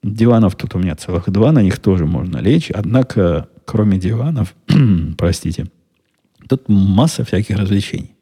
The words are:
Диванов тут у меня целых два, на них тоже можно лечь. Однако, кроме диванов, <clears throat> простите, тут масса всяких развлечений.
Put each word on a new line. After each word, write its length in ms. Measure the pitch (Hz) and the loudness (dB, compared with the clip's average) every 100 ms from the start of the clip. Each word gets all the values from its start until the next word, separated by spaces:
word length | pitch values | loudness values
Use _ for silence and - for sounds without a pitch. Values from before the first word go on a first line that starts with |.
Диванов 520 | 107 107 113 117 107 - | -6 0 4 4 2 0
тут 200 | - 95 | -8 -4
у 40 | |
меня 160 | 92 76 | -4 -6
целых 340 | - 90 90 | -6 -4 -2
два, 200 | 95 120 | 2 4
на 120 | 156 | 4
них 160 | 98 - | 2 0
тоже 260 | - 92 78 | 0 0 0
можно 320 | 82 90 67 | -2 -4 -4
лечь. 320 | 95 156 - | 0 0 0
Однако, 800 | 98 104 120 127 - 90 80 - _ - | -6 -2 0 0 0 0 0 -6 _ -6
кроме 320 | 107 107 95 | 0 2 0
диванов, 560 | 92 113 135 151 - _ - | -2 -2 -2 -2 -4 _ 0
<clears throat> 500 | 147 127 90 82 85 | 2 4 2 -2 -2
простите, 480 | 85 85 82 85 - _ _ _ _ _ _ _ - | -2 -2 -4 -8 -10 _ _ _ _ _ _ _ -6
тут 220 | 135 - | -6 0
масса 560 | 104 98 98 156 - 117 | 2 2 2 2 0 -4
всяких 320 | 92 107 101 | -4 -2 -2
развлечений. 540 | 98 101 101 - - _ | 0 -2 -2 -8 -12 _